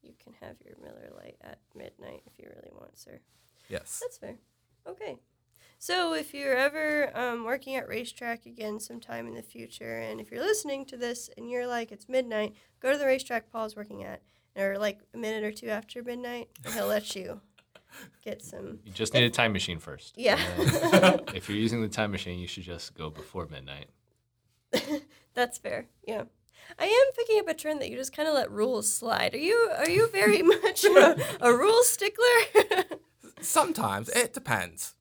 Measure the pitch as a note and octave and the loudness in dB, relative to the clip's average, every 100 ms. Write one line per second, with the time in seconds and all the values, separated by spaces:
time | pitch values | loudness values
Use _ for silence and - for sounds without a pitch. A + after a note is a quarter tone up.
0 | _ _ - - - - - - - A1 | _ _ -20 -20 -20 -20 -20 -20 -20 -20
1 | A#1 G1+ G1+ - - - _ - - _ | -20 -20 -20 -20 -20 -20 _ -20 -20 _
2 | - - _ _ - - - - - _ | -20 -20 _ _ -20 -20 -20 -20 -20 _
3 | - - _ _ _ _ _ - - - | -20 -20 _ _ _ _ _ -14 -12 -12
4 | B4 - - A#3 _ _ _ _ - F#4+ | -12 -12 -16 -16 _ _ _ _ -18 -14
5 | G#4+ C#3 _ _ _ _ _ _ - F4+ | -14 -14 _ _ _ _ _ _ -6 -2
6 | F4 D#4+ D4+ C#4+ C#4 B3+ C4+ D4 D#4 D4+ | -2 -4 -6 -8 -2 2 2 0 -2 0
7 | C#4 - B3 A#3 A3+ C4+ C4 C4 - A3 | -2 -2 -4 -4 -4 -6 -6 -8 -6 -8
8 | A#3+ - A#3+ A#3 A#3 A#3 G#3+ G#3+ - A#3 | -10 -12 -10 -10 -12 -12 -10 -10 -12 -16
9 | - A#2 - A#2 - A#2+ A2+ - A#2 A2+ | -12 -12 -10 -14 -16 -18 -18 -14 -10 -8
10 | A2+ A2 G#2+ A#3 E4+ G#4 D4+ C4+ C4+ B3 | -8 -10 -12 -6 -2 -2 -2 -8 -8 -10
11 | A#3+ A#3+ - - A#3 B3 B3 A#3+ A3+ G#3 | -8 -8 -12 -16 -8 -6 -4 -6 -6 -14
12 | - B3+ B3 G#3+ G#3+ G#3+ _ _ B3 C#4+ | -4 -2 -2 -2 -4 -8 _ _ -2 0
13 | C#4 C4 C4 A#3+ A3+ A#3 A3 A3 G#3 - | 2 0 0 -6 -6 -10 -10 -10 -16 -14
14 | G2 - _ _ _ - G3 G3 G#3 G3+ | -12 -14 _ _ _ -4 -2 0 -4 -4
15 | _ A#3 A3 A3 G#3+ G#3+ A#3 G#3+ G#3+ B3 | _ -10 -6 -4 -6 -8 -8 -8 -8 -14
16 | A#3+ A#3+ B3 A#3+ A#3 - - A3+ G3+ G#3 | -10 -8 -8 -10 -12 -16 -10 -4 -2 -2
17 | G#3 G3+ F#3 G3+ _ _ _ - _ - | -4 -10 -10 -14 _ _ _ -20 _ -20
18 | - _ - - - - - - - F#2+ | -20 _ -12 -12 -14 -16 -14 -16 -16 -6
19 | A2 B2+ A#2+ A#2+ A#2+ G2 - E2 - D2 | 0 4 4 4 2 2 -4 -8 -10 -18
20 | - - B3+ - - - D#4+ - E4+ F#3+ | -18 -2 0 2 0 0 4 4 6 8
21 | F#3 - - - - G#2 A2 A#2 A2 G#2+ | 8 6 0 -10 -4 0 0 0 -2 -2
22 | G#2+ G2 - F2+ F2 - F2 E2+ - - | -2 -2 -6 -8 -8 -10 -10 -12 -12 -10
23 | D#2 D2+ D2+ F#2+ D#2+ C#2+ C2+ C#2 D2 _ | -12 -10 -12 -10 -10 -12 -14 -16 -18 _
24 | _ _ _ _ _ _ _ - C4+ D4 | _ _ _ _ _ _ _ -4 -4 -6
25 | - _ _ - A#3+ - - - A#3+ _ | -8 _ _ -4 -4 -4 -8 -8 -10 _
26 | - A3 A#3 _ _ _ - - F#4 A4+ | -10 -8 -8 _ _ _ -20 -4 2 6
27 | C5+ B4+ A#4 G#4+ G#4 D#4 D4+ D4+ - A#3+ | 6 4 2 2 2 -4 -4 -4 -6 -8
28 | C4 C#4+ D4+ D4 - G3+ A3 A#3+ - - | -10 -4 0 0 0 -2 -2 0 -2 -2
29 | A3+ A3 F#3 A#3+ D#4+ A#4 A#4 - D#4+ F4+ | -2 0 0 0 0 2 2 2 0 2
30 | A4+ G4 G#4 G#4 F4 - G#4 F#4 G4 F4 | 2 4 4 6 6 6 4 4 8 10
31 | - D#4+ - - A#3+ A#3+ F4+ A4+ B4 - | 10 6 -2 2 6 6 6 6 6 4
32 | G4+ G#4 A#4+ A#4+ A4 G#4+ - F#4+ - - | -2 2 6 6 6 4 4 2 -2 -6
33 | _ _ - - - - D#4+ D#4+ G#2+ G2 | _ _ -20 -10 0 2 2 0 0 -2
34 | A2 - A#3 - - A2+ F2 E2 - - | 0 0 0 -2 -2 -2 -2 -6 -12 -12